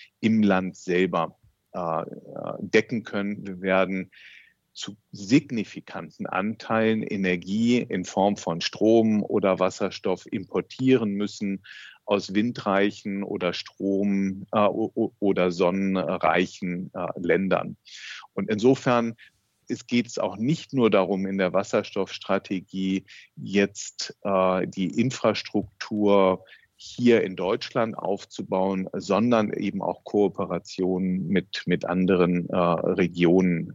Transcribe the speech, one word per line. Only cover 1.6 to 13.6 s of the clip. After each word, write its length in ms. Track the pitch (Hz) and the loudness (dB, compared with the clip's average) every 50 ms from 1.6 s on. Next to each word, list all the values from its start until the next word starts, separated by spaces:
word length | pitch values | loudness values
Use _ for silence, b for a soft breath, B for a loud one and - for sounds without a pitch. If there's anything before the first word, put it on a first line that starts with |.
| _ _ - | _ _ -8
äh, 300 | 95 87 82 80 78 - | -6 -4 -2 -2 -2 -4
äh, 40 | - - - - - - - - 50 - - | -6 -10 -16 -18 -14 -12 -10 -8 -8 -8 -8
decken 420 | - 90 - 110 107 - 127 110 - | -8 0 2 0 2 2 -4 -6 -6
können. 420 | - - 104 101 101 104 101 - | -6 -6 -4 -4 -4 -6 -8 -8
Wir 160 | 98 92 90 | -12 -10 -6
werden 520 | 95 95 92 95 95 92 95 92 95 - B B B B B B B B B B _ _ _ | -2 0 2 2 2 0 -2 -6 -6 -8 B B B B B B B B B B _ _ _
zu 220 | - - - - - _ _ - | -14 -14 -14 -14 -16 _ _ -16
signifikanten 1120 | - 101 95 120 151 - - 131 113 101 - - - - - - 92 87 - - _ - | -14 -2 2 2 2 2 2 -4 -6 -6 -6 -10 -14 -16 -12 -14 -12 -14 -14 -12 _ -8
Anteilen 760 | - - 92 98 107 117 - - - 113 110 113 110 110 110 - | -4 -4 -2 -2 -2 -6 -8 -4 -2 0 2 2 2 2 0 -2
Energie 720 | - - 98 95 90 90 87 85 92 98 110 117 117 123 | -4 -4 -2 0 0 0 0 -2 -4 -2 0 2 4 4
in 300 | 120 - - - 90 90 | 2 2 0 -4 -4 -4
Form 320 | - - 95 95 101 104 101 | -4 0 2 2 2 2 0
von 240 | - 92 82 85 - | -4 -4 -4 -4 -4
Strom 600 | - - - 104 110 113 117 113 110 107 104 - | -6 -2 2 4 6 6 6 6 4 2 2 0
oder 360 | - - 107 92 98 92 87 | 0 0 2 2 2 2 2
Wasserstoff 640 | 92 92 90 - 104 95 - - - 104 92 87 - | 2 0 0 -2 -4 -4 -4 -4 -2 -2 -2 -2 -4
importieren 880 | - - 107 92 - - 95 - - - - 131 131 131 123 113 104 101 | -8 -8 -8 -8 -4 -4 -4 -4 -4 -8 -2 2 4 4 4 4 0 -2
müssen 500 | 101 104 107 - - 104 98 98 95 B B B B B B B B _ | -2 -4 -6 -6 -6 -6 -4 -4 -6 B B B B B B B B _
aus 260 | - 104 98 - - 95 | 0 0 0 0 0 -2
windreichen 920 | 104 110 120 120 - - 104 98 98 101 104 101 - - 104 98 98 101 | 0 0 0 -2 -4 -2 0 2 2 2 0 -2 -4 -8 -8 -6 -6 -6
oder 300 | 95 98 90 90 90 87 | -6 -6 -4 -2 -2 -4
Strom, 920 | - | -4